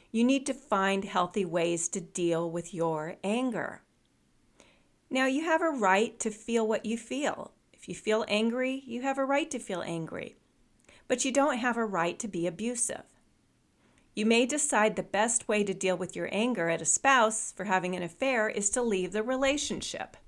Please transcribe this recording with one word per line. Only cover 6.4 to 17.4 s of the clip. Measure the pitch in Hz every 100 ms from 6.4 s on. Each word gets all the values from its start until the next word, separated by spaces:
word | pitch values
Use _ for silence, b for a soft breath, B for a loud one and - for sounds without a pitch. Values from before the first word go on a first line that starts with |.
| - 233
what | 220 220 214
you | 233
feel. | - 254 262 - - _ _
If | _ -
you | 175
feel | 214 214 -
angry, | 208 226 247 254 269 254
you | 233
have | 269 277
a |
right | 269 277 320
to | 240
feel | - 180
angry. | - 165 160 - - - _ _ _ _ b b -
But | 247
you | 269
don't | 277 285 247
have | 247 233
a |
right | 220 185 170 175
to | 214
be | 180 175
abusive. | 175 233 240 - - - _ _ _ _ _ _ b b b b
You | 202 220
may | 233 254
decide | 294 - 220 214
the | 196
best | 170 196 226 - -
way | 208
to | 202
deal | 175 185 180
with | 175
your | 175 170
anger | 202 240 214 170
at | 170
a |
spouse | - - 277 254 220 220